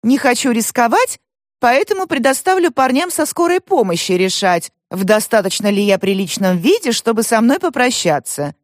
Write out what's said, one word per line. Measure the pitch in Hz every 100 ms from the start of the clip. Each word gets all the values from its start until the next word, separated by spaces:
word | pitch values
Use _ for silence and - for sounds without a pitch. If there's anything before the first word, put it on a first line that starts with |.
Не | 220 262
хочу | 269 247 269
рисковать, | 233 214 - 233 370 508 - _ _ _ _
поэтому | 240 254 403 381 381
предоставлю | 294 262 269 - 370 339
парням | 247 262 262 359
со | - 302
скорой | - 339 359
помощи | - 370 202 175 -
решать, | 180 190 - 190 175 - _ _
в | 175 190
достаточно | 214 214 226 190 - 208
ли | 202
я | 202 190
приличном | 196 190 185 - 190 180
виде, | 196 440 262
чтобы | 233 - 226
со | 220 226
мной | 233 311
попрощаться. | 349 269 247 247 180 147 - - 147 147